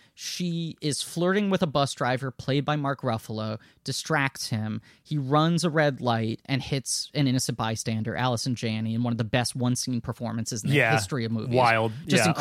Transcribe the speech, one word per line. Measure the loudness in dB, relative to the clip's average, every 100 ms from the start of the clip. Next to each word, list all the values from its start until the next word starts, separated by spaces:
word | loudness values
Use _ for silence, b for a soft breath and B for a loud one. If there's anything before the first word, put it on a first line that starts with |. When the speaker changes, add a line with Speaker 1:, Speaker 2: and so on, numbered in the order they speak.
| b
Speaker 1:
she | b -10 -6 -4 -4 -6 -6
is | -4 -4
flirting | -4 0 2 2 2
with | 2
a | 2
bus | 2 0
driver | 0 0 0 -4
played | -8 -2 0
by | 0 0
Mark | 0 -2
Ruffalo, | -2 -2 -4 -6 -6 -6 b b
distracts | -8 -6 0 2 0 -2 -4
him. | -2 -2 -4 b b
He | -6 -4
runs | 2 4 4 4
a | 2
red | 2 2 2
light | 0 0 0 -4 -2
and | -2
hits | -2 -4 -2 -6 -4
an | 0 2
innocent | 2 0 -2
bystander, | -2 -2 -2 -2 -2
Allison | -2 0 0 -2
Janney, | -2 -2 -2 -2
in | 0
one | 0
of | -2
the |
best | 0 0 0 -2
one-scene | 0 0 -2 -4
performances | -4 -6 -6 -6 -6 -4
in | 0
the | 4
Speaker 2:
Yeah. | 4
Speaker 1:
history | 4 2 -2
of | -2
movies. | -2 0 4
Speaker 2:
Wild. | 6 6 2 -2 0
Speaker 1:
Just | 4 4
Speaker 2:
Yeah, | 4